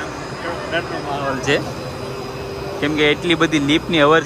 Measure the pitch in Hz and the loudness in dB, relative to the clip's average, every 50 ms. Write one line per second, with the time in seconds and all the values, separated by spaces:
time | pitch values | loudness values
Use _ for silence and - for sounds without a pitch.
0 | 151 - 151 - - - - - - 170 170 165 151 151 160 170 175 170 170 156 | -6 -8 -8 -8 -8 -8 -8 -8 -6 -6 -6 -6 -4 -2 -2 -2 -2 -2 -4 -6
1 | 139 143 139 143 139 139 131 127 127 135 143 - - - - - - - - - | -4 -4 -4 -2 -2 -2 -2 -2 0 2 2 2 0 -2 -6 -8 -8 -8 -8 -8
2 | - - 135 135 131 - - - - - - - - - - - 147 147 156 147 | -8 -8 -8 -8 -8 -8 -8 -8 -8 -8 -8 -8 -6 -6 -4 -4 -2 -2 2 2
3 | 151 147 151 147 131 175 165 160 165 160 160 156 139 139 151 165 160 - 175 160 | 4 4 4 2 2 0 2 2 2 2 2 2 2 2 2 2 2 2 4 6
4 | 143 147 160 165 147 | 6 8 6 6 6